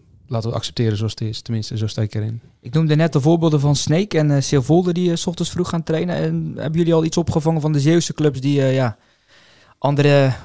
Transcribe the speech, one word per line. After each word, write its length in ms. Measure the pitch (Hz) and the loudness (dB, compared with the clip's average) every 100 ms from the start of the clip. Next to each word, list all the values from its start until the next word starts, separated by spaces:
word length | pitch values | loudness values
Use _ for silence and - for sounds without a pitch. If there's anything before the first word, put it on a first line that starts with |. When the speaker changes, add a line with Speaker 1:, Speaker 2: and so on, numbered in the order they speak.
| _ _ - | _ _ -8
Speaker 1:
laten 240 | 113 113 | -6 -4
we 60 | - | -6
accepteren 400 | - - 113 104 | -6 -2 -2 -2
zoals 160 | 110 | -4
het 80 | - | -6
is. 220 | 110 110 | -8 -8
Tenminste, 340 | - 113 - 110 | -8 -6 -6 -6
zo 100 | 107 | -4
steek 180 | - | -4
ik 100 | 107 | -4
erin. 260 | 110 107 117 - _ | -4 -6 -8 -14 _
Speaker 2:
Ik 140 | - | -4
noemde 200 | 147 160 | -2 2
net 180 | 151 165 | 2 2
de 80 | 147 | 2
voorbeelden 400 | 147 170 165 151 | 2 2 2 2
van 160 | 147 139 | 2 0
Sneek 380 | - 156 208 | 0 0 0
en, 160 | 160 151 | 0 2
eh, 100 | 143 | 2
Silvolde 520 | - 143 123 170 180 | 2 0 4 2 2
die, 180 | 170 180 | 0 0
eh, 60 | 170 | -2
's 100 | - | -4
ochtends 240 | 170 175 | -4 -4
vroeg 180 | - 175 | -4 -4
gaan 140 | 170 | -4
trainen. 320 | 160 160 175 | -2 -2 -2
En 380 | 156 160 165 160 - | -2 -2 -2 -4 -6
hebben 220 | 160 160 | -4 0
jullie 160 | 165 | 2
al 100 | 160 | 2
iets 120 | 160 175 | 2 -2
opgevangen 440 | 165 170 151 160 | -2 0 0 0
van 120 | 151 | 0
de 80 | 147 | 2
Zeeuwse 340 | 143 170 - | 4 2 0
clubs 260 | - 151 131 | 0 0 0
die, 220 | 135 143 | 0 2
eh, 120 | 135 | 2
ja, 220 | 131 123 - _ _ _ _ _ _ _ _ | 2 0 -4 _ _ _ _ _ _ _ _
andere 540 | 135 143 143 143 135 127 | 0 2 4 6 4 0